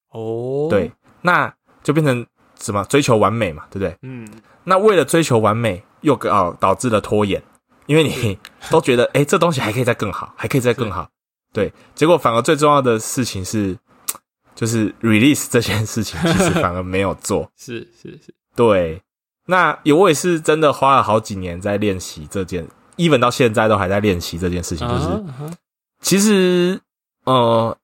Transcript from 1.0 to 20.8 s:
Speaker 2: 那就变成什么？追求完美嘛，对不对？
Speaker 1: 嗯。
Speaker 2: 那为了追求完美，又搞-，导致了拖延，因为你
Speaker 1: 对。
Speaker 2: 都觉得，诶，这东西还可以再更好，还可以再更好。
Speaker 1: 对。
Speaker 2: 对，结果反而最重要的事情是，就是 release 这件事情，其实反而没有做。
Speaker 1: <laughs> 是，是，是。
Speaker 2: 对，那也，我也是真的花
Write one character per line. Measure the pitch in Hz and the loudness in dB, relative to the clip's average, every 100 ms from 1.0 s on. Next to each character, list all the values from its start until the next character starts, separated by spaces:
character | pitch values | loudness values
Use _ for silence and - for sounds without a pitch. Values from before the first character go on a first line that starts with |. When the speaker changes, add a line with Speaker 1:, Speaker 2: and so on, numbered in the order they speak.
| _ _ | _ _
Speaker 2:
那 | 175 165 127 - _ _ | -2 0 -2 -8 _ _
就 | - | -2
变 | 151 151 | 0 2
成 | 120 113 _ _ - | -2 -6 _ _ -16
什 | - | -6
么？ | 101 92 | -4 0
追 | 143 | 2
求 | 139 110 | 4 2
完 | 98 | 2
美 | 117 95 | 0 -4
嘛， | 76 - | -6 -12
对 | |
不 | 98 | -8
对？ | 90 - | -8 -8
Speaker 1:
嗯。 | 131 127 110 113 _ _ | -16 -16 -18 -20 _ _
Speaker 2:
那 | 170 185 | 0 4
为 | 214 175 | 4 4
了 | |
追 | 131 165 | 4 2
求 | 156 117 | 4 2
完 | 107 110 | 2 2
美， | 113 87 - _ | -2 -4 -10 _
又 | 151 120 | 0 0
搞-， | 113 101 87 - | 2 2 0 0
导 | 95 | 0
致 | 95 127 | 0 0
了 | 104 | 0
拖 | - 107 104 | 0 0 0
延， | 87 - _ _ _ - | -2 -6 _ _ _ 0
因 | 156 | 2
为 | |
你 | 151 | 2
Speaker 1:
对。 | 139 110 92 - _ - | -2 -4 -6 -14 _ 0
Speaker 2:
都 | 160 | 0
觉 | 147 120 | 2 2
得， | 117 | 2
诶， | 135 143 | 0 2
这 | 190 | 2
东 | 170 | 2
西 | 131 | 0
还 | 101 | -4
可 | 113 | -2
以 | |
再 | 120 | -2
更 | - 104 | -2 -4
好， | 85 - - | -8 -12 -10
还 | - | -2
可 | 139 | 0
以 | |
再 | 120 | 0
更 | 117 110 | -2 -4
好。 | 90 | -8
Speaker 1:
对。 | 82 _ _ _ _ | -12 _ _ _ _
Speaker 2:
对， | 110 87 - _ | -6 -6 -8 _
结 | - 160 | -2 2
果 | 165 | 4
反 | 123 | 2
而 | 117 | 2
最 | 143 147 | 2 2
重 | 151 | 4
要 | 143 | 4
的 | 127 110 | 2 0
事 | - 135 117 | -2 -6 -6
情 | 98 | -6
是， | 90 110 98 90 _ _ - - _ _ _ - | -6 -4 -4 -6 _ _ -12 -12 _ _ _ -8
就 | 113 | -4
是 | 113 101 - | -2 -2 -2
release | 113 107 139 135 - | 2 4 4 2 0
这 | 120 | -2
件 | 107 104 110 | 0 -4 -4
事 | 113 | -4
情， | - 156 | -6 -4
其 | 170 180 | -2 2
实 | 175 170 | 2 0
反 | 113 | -2
而 | 92 | -6
没 | 92 95 | -6 -4
有 | 95 - | -2 -4
做。 | - 90 - | -4 -4 -6
Speaker 1:
<laughs> | _ | _
是， | - 117 117 _ | -14 -14 -14 _
是， | - 139 _ | -20 -20 _
是。 | - _ - | -20 _ 0
Speaker 2:
对， | 117 95 82 87 _ _ _ _ - | 4 4 0 -6 _ _ _ _ -2
那 | 185 160 - | 0 0 0
也， | 156 | 2
我 | 151 196 | 4 4
也 | |
是 | 143 180 165 | 2 0 -2
真 | 160 156 | 0 2
的 | 151 | 2
花 | - | 2